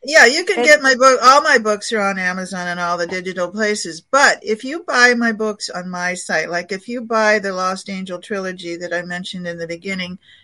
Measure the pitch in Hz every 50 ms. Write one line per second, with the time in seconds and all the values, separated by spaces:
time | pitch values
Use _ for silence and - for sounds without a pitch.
0 | - 254 302 320 254 233 277 330 359 392 392 285 240 - - 294 277 262 262 233
1 | 254 269 254 233 233 254 277 294 311 311 277 247 214 214 208 208 - - 233 214
2 | 196 196 196 190 185 180 180 185 185 180 196 180 180 180 175 180 175 175 175 175
3 | 170 170 190 185 180 190 180 185 180 175 185 214 220 208 208 208 - 175 160 165
4 | - _ - 277 285 226 160 - - - 220 220 - 262 302 339 349 - 277 247
5 | 247 247 247 240 233 233 220 202 220 214 208 - - - - 180 180 185 180 175
6 | 175 180 180 180 - - 190 160 160 - 175 175 175 - 196 190 - - 240 254
7 | 233 220 233 220 214 214 214 214 196 196 190 185 185 185 190 190 - - 196 190
8 | 190 190 180 175 - - 214 196 190 185 185 185 175 170 170 170 175 165 170 175
9 | 175 180 175 180 185 - - 180 180 175 170 170 165 165 170 170 175 196 190 185
10 | 180 180 185 - _ _ _ _